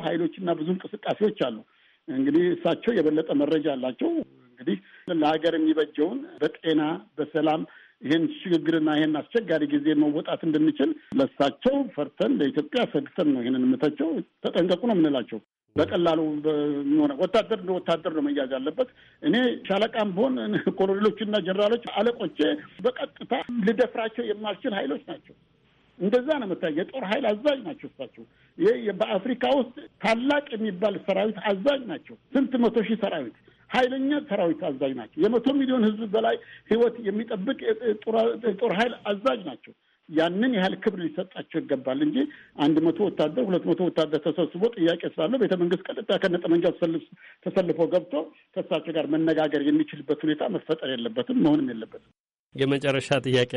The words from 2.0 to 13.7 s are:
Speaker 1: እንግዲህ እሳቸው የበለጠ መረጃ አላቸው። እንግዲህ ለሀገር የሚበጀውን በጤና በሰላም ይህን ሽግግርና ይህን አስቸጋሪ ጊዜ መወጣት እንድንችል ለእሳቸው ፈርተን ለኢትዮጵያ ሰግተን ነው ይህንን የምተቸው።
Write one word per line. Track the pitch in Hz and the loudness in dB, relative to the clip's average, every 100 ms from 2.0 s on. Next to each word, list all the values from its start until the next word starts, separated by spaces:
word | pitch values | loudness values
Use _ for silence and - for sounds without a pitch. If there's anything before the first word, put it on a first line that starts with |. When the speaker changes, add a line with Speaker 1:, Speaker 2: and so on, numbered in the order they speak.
| - | -6
Speaker 1:
እንግዲህ | 131 135 151 175 | -2 2 4 2
እሳቸው | 170 175 160 - | 2 0 0 0
የበለጠ | 233 151 156 156 | 2 2 2 2
መረጃ | 143 143 160 151 | 0 2 2 0
አላቸው። | 135 127 127 320 330 160 135 | -2 -4 -4 -2 -2 -4 -12
እንግዲህ | 127 175 143 196 - - - | _ -10 -6 -6 -6 -16 -4
ለሀገር | 170 151 160 165 | 0 2 2 0
የሚበጀውን | 160 156 156 147 - 156 254 277 - | 2 2 2 0 0 -2 -2 -10 -4
በጤና | 156 - 165 156 151 165 - | -4 -2 0 2 0 -2 -8
በሰላም | - 151 160 156 151 - - - _ | -8 -4 0 0 0 -4 -12 -20 _
ይህን | 127 165 156 | 0 2 0
ሽግግርና | - 190 165 151 165 156 | -2 0 0 2 2 2
ይህን | 151 156 151 | 2 2 0
አስቸጋሪ | - 233 190 160 147 | -2 -2 0 0 2
ጊዜ | 147 143 151 | 2 2 4
መወጣት | 151 147 190 151 | 4 2 -2 -2
እንድንችል | 170 151 160 - 277 311 - | 0 4 4 4 0 -2 -2
ለእሳቸው | 262 277 - 143 - 254 277 277 | 0 0 2 0 2 2 2 0
ፈርተን | - 143 - 214 285 | -4 -6 -2 0 2
ለኢትዮጵያ | 139 151 151 247 214 | 0 0 -2 0 0
ሰግተን | 156 135 - 156 | 0 -4 0 2
ነው | 131 | 2
ይህንን | 117 131 | 0 2
የምተቸው። | 127 | 2